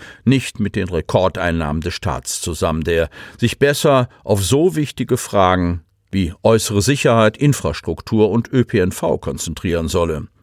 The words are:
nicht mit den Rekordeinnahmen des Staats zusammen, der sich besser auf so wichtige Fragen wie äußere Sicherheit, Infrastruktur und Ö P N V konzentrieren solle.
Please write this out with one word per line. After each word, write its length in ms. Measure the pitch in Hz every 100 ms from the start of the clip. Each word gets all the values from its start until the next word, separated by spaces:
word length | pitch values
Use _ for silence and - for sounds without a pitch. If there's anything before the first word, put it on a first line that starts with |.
| - -
nicht 340 | 113 135 - -
mit 160 | 101
den 140 | 107 90
Rekordeinnahmen 920 | 82 - 101 90 90 87 82 76 78
des 140 | 85
Staats 460 | - - 64 - -
zusammen, 420 | - 78 87 80
der 260 | 80 82 80 - - -
sich 220 | 120 -
besser 480 | 143 143 151 135 123 -
auf 180 | - 101
so 320 | 95 139 180
wichtige 420 | 156 143 - 120 127
Fragen 680 | - 104 92 92 87 87 - _ -
wie 220 | 98 82 -
äußere 400 | 110 113 - 104
Sicherheit, 540 | 101 143 139 113 110 -
Infrastruktur 960 | 147 - - - - 82 - 110 104
und 220 | 117 -
Ö 120 | 131
P 160 | 117 107
N 100 | 90
V 280 | - - -
konzentrieren 680 | - 67 - 78 95 82 80
solle. 400 | 90 85 76 - _